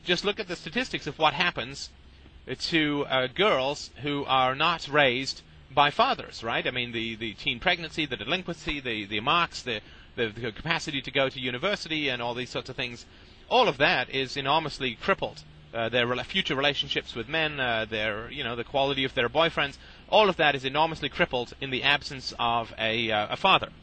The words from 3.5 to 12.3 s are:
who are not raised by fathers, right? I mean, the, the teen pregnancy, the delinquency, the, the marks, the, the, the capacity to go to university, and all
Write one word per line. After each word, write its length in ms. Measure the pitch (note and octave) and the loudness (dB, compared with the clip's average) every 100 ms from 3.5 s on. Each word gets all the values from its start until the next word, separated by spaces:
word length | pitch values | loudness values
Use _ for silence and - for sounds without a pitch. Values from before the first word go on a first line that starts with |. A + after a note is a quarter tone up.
| D3 C3 D3 - - | 4 2 -2 -10 -8
who 220 | D3 C#3+ C#3 | -4 -4 2
are 280 | C3 B2+ C3+ | 4 4 4
not 320 | D#3+ E3 - | 0 0 2
raised 520 | D3 C#3 B2 C3+ - - - - | 4 4 4 -4 -8 -16 -20 -2
by 160 | C#3 C#3+ | 4 4
fathers, 540 | - B3+ A#3 - - | 6 2 2 -6 -8
right? 240 | A2+ C#3 C#3 | -4 -2 -2
I 40 | |
mean, 200 | B2+ A#2+ | -4 -4
the, 240 | A2+ A2+ A2 | -4 -6 -6
the 180 | A2+ | -8
teen 260 | G2+ C#3 A#2+ | -4 -4 0
pregnancy, 460 | F#3 F3 D#3+ - D3+ | 0 0 -2 -4 -4
the 100 | A#2+ | -4
delinquency, 640 | G#2 F3+ F3+ E3 E3 D3 | -2 -4 -4 -8 -6 -4
the, 260 | B2+ G#2+ G2 | -4 -4 -2
the 160 | G#2+ | -2
marks, 420 | B2 E3+ E3+ - | 2 2 2 -4
the, 180 | B2+ A2 - - - - | -6 -8 -8 -20 -14 -4
the, 120 | A2+ | -4
the 240 | G#2+ A#2+ | -2 -8
capacity 500 | G#2 D#3+ E3 D#3+ C#3+ | -6 -4 -2 -2 -6
to 100 | C3 | -2
go 180 | C#3 C3+ | 0 0
to 100 | C3+ | 0
university, 720 | B2+ B2 F3+ G3+ E3 D#3+ C#3+ | -6 -2 -2 -4 -4 -2 -2
and 120 | B2 | -2
all 140 | A#2+ | -4